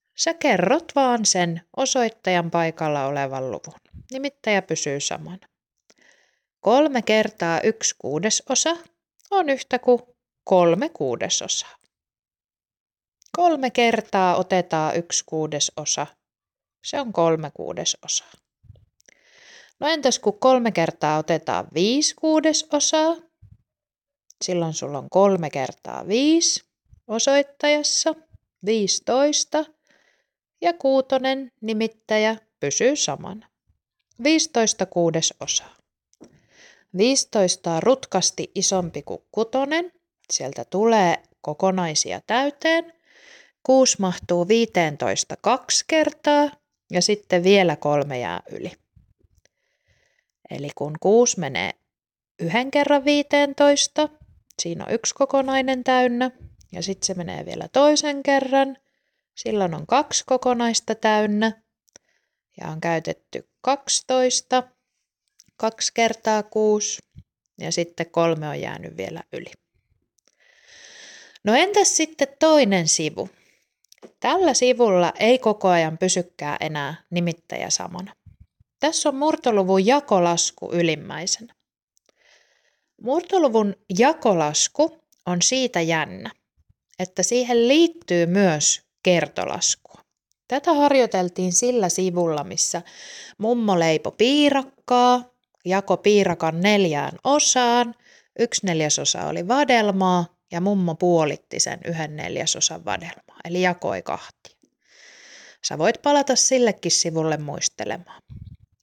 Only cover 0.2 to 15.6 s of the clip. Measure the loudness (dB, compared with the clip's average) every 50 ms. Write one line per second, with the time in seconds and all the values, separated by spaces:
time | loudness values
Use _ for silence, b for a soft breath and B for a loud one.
0.2 | -4 -4 -2 0 0 2 2 2 2 2 2 0 0 -2 0 0 2 2 2 2
1.2 | 0 0 2 2 0 0 -2 -6 -10 _ -6 -4 -2 0 0 0 0 0 -2 _
2.2 | -2 0 0 0 0 0 0 0 0 0 -2 -2 -2 -2 0 -2 -2 -2 -2 -2
3.2 | -4 -4 -4 -6 -6 -6 -8 -8 -12 -16 -20 -20 _ _ -20 -20 -18 _ -10 -8
4.2 | -8 -8 -8 _ -2 0 0 0 0 -2 -6 -4 -4 -6 -6 -6 -6 -6 -8 -8
5.2 | -12 -16 -18 -18 _ _ _ _ _ _ _ _ _ b b b b b b b
6.2 | b b b b b b _ _ 0 2 4 4 4 2 0 -2 0 2 2 2
7.2 | 0 0 -4 -4 -4 -2 -2 0 0 -2 -2 -2 -4 -6 -6 -6 -8 -6 -4 -4
8.2 | -2 -2 -2 -4 -4 -4 -4 -2 0 -2 -2 -4 -8 _ _ _ _ _ _ _
9.2 | _ _ -2 0 0 0 -2 -4 -2 -4 -4 0 2 2 2 2 0 _ _ _
10.2 | _ _ _ _ _ 2 4 6 6 4 4 2 0 -4 -4 -6 -4 -4 -4 -4
11.2 | -4 -4 -4 -6 -4 -6 -6 -6 -8 -12 -20 _ _ _ _ _ _ _ _ _
12.2 | _ _ _ _ _ _ _ _ _ _ _ _ _ _ _ _ _ _ _ _
13.2 | _ _ -2 2 2 2 2 2 -2 -2 0 2 2 2 2 0 -2 -2 0 2
14.2 | 2 2 2 0 0 0 0 -2 0 -2 -2 -2 -2 -2 -2 -4 -6 -4 -6 -6
15.2 | -6 _ -6 -6 -4 -4 -4 -4